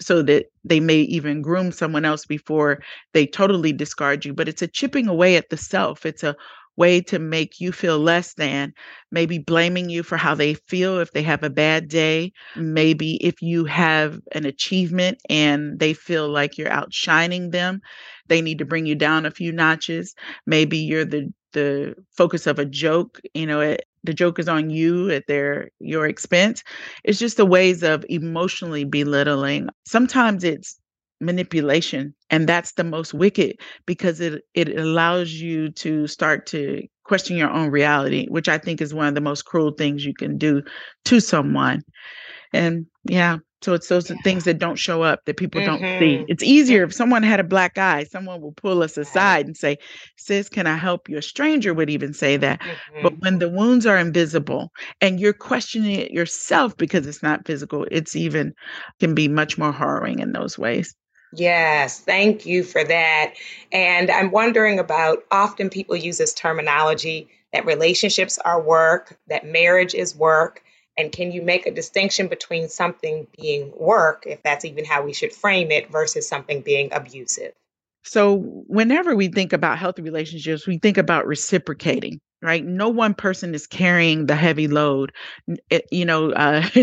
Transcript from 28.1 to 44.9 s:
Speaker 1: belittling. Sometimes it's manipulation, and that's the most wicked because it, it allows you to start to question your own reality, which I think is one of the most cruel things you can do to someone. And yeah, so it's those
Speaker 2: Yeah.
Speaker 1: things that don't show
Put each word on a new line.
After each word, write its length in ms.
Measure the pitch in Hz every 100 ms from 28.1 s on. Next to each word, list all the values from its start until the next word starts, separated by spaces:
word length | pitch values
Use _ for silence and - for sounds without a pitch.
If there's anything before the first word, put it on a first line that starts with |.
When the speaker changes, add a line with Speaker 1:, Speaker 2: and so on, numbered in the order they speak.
| 175 165 165 185 - 170 151 143
Speaker 1:
belittling. 800 | 147 147 143 143 139 139 147 - - -
Sometimes 580 | 226 247 262 233 196
it's 360 | 180 156 - - _ _ _ -
manipulation, 920 | 165 180 175 165 147 156 165 139 143 - -
and 180 | 160 156
that's 260 | 170 170
the 100 | -
most 300 | 170 160 160
wicked 440 | 147 196 202 139 - - - -
because 360 | 175 185 160
it, 220 | 170 151 -
it 240 | - 170 -
allows 540 | 160 165 170 180 170
you 380 | 160 170 160 156
to 360 | - 156 156 151
start 380 | - 156 151 -
to 380 | 160 143 143 - _
question 320 | - 190 - 175
your 140 | 151
own 200 | 165 156
reality, 560 | 143 147 147 139 139 -
which 180 | 160 160
I 100 | 160
think 240 | 175 160
is 120 | 151
one 140 | 151 147
of 80 | 143
the 60 |
most 220 | 147 143
cruel 280 | - 170 151
things 340 | 151 147 143 143
you 80 |
can 240 | - 156 143
do 240 | 156 143 - - - - -
to 140 | 240
someone. 640 | - 160 143 143 131 139 - - - - - - -
And 320 | - 170 165 165 _ -
yeah, 320 | 180 175 165 - _
so 100 | -
it's 140 | 175 -
those 240 | 180 170
Speaker 2:
Yeah. 60 | -
Speaker 1:
things 200 | 196 185
that 160 | 170 165
don't 160 | 170 -
show 240 | -